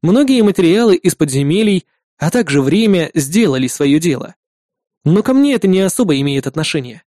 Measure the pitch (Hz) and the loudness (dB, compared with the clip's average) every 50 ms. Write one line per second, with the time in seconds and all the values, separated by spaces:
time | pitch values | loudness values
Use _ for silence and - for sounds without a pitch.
0 | - 160 190 254 294 262 269 247 220 208 185 - 185 165 175 214 240 226 190 175 | 0 2 2 2 2 2 2 2 2 0 2 2 2 2 2 2 2 2 2 2
1 | _ 180 - _ 160 147 131 139 139 143 160 202 220 208 202 185 - _ _ _ | _ -2 -2 _ -4 -2 -2 -2 -2 0 0 0 0 0 0 -2 -4 _ _ _
2 | _ _ _ _ - 160 - 247 226 151 139 143 135 135 151 208 226 220 196 180 | _ _ _ _ -6 -2 0 -2 -2 0 0 0 0 2 0 2 2 2 2 0
3 | 165 - - 165 139 135 160 214 233 185 135 131 131 127 - - 147 143 139 156 | 0 -2 -4 -6 -6 -2 0 0 0 2 0 -2 -2 -4 -4 -2 0 2 2 2
4 | 160 180 139 123 - - - _ _ _ _ _ _ _ _ _ _ _ _ _ | 2 0 -4 -4 -6 -14 -18 _ _ _ _ _ _ _ _ _ _ _ _ _
5 | _ 147 165 202 214 - 262 269 285 285 277 233 - 196 185 190 190 185 - - | _ 0 0 2 2 2 2 2 2 2 0 0 0 2 2 2 0 -2 0 -2
6 | 247 185 151 135 139 143 139 139 131 139 131 156 156 - - 160 127 123 110 - | -2 0 0 -2 -2 -2 -4 -4 -4 -6 -6 -6 -6 -4 -6 -6 -8 -8 -16 -20
7 | _ _ | _ _